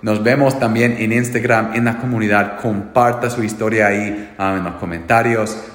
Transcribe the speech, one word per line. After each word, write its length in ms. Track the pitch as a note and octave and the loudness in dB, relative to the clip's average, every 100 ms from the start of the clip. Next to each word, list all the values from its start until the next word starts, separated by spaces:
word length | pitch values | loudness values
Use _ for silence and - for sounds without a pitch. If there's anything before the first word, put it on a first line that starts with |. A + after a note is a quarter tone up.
nos 220 | A2+ G#2+ | 0 0
vemos 360 | A2 C3+ C#3 C3+ | 2 4 4 2
también 360 | A#2 A2+ A#2+ A#2 | 0 2 2 0
en 120 | A2 | 0
Instagram, 640 | A#2 B2 A#2+ A#2+ A2+ A2 A2+ | 0 0 -2 2 2 2 0
en 100 | A#2 | 0
la 120 | A#2 | -2
comunidad, 600 | B2+ A#2 G#2+ G#2 G2+ - | -2 -2 2 2 0 -2
comparta 680 | A#2 G2+ G2+ - A#2+ A#2 A#2+ | -4 -4 0 2 2 2 -4
su 140 | A#2+ | -4
historia 440 | G#2+ G#2+ A2 A2 G#2 | -4 -2 0 2 2
ahí, 480 | G2+ G#2 G#2 G#2 - | 2 -2 -6 -10 -4
um, 180 | F#2+ F#2+ | -2 -2
en 60 | |
los 120 | F2 F2 | -4 -6
comentarios 840 | F#2 D#2+ E2 A#2 A#2 A#2 G#2+ - - | -8 -8 0 2 4 0 -2 -6 -14